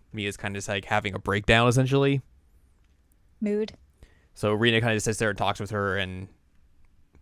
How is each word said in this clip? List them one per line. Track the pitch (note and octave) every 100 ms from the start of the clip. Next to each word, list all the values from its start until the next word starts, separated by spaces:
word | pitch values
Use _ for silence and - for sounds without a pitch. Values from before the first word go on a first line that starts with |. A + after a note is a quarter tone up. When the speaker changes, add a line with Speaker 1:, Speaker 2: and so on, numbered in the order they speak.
| _
Speaker 1:
Mia's | A2 G2+ G2
kinda | G2+ G2+
just, | G2+
like, | G2+ -
having | G#2+ G#2 G2+
a |
breakdown, | - G2 G2+ A#2 A#2+
essentially. | A#2+ C3 C#3 C#3 C#3 - _ _ _ _ _ _ _ _ _ _ -
Speaker 2:
Mood. | G#3 G#3 G#3+ - _ _ - _ _ -
Speaker 1:
So | G#2+
Rena | G#2+ A#2 A2+
kinda | A2+ A2
just | A2+
sits | G#2+
there | A2+
and | G2
talks | G2 G2+
with | G2+
her, | G#2+ G2+ F#2+
and | F#2 F#2 G2 _ _ _ _ _ - _ _ -